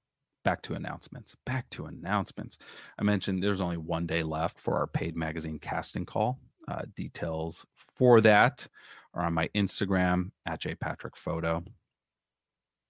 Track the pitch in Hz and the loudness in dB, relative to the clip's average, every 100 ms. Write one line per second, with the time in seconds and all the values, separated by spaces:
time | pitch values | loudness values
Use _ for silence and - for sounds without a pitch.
0 | _ _ _ _ 95 87 - 82 - 76 | _ _ _ _ -2 -2 -4 -8 -8 -10
1 | - 139 - - - 131 - - 80 - | -12 -16 -16 -12 -6 -6 -6 -10 -12 -10
2 | 87 101 92 - - - - - - - | -2 -2 -2 -8 -12 -14 -20 -20 -18 -2
3 | 101 104 - 92 101 98 87 85 80 85 | 2 2 0 0 0 0 -2 -4 -2 -4
4 | 85 85 80 78 82 - - 73 73 - | -2 -2 -2 -2 -2 -4 -2 -2 -2 -2
5 | 85 82 80 82 80 78 - 82 - - | -4 -4 -4 -4 -6 -8 -6 -6 -4 -6
6 | 90 107 110 135 - _ - - - - | -4 -2 -2 -2 -10 _ -10 -8 -8 -8
7 | 95 - 85 80 82 - - _ - - | -10 -6 -4 -4 -4 -8 -14 _ -20 4
8 | 127 117 107 104 123 - - - - - | 8 10 10 8 6 2 -10 -18 -20 -20
9 | - - 87 82 82 104 98 - 98 95 | -12 -4 0 0 0 0 0 -2 0 2
10 | 90 90 92 - - 82 90 - 85 80 | 4 2 0 -6 -8 -6 -6 -6 -6 -8
11 | - - - 82 82 82 85 - _ _ | -10 -10 -6 -4 -2 -2 -4 -16 _ _
12 | _ _ _ _ _ _ _ _ _ | _ _ _ _ _ _ _ _ _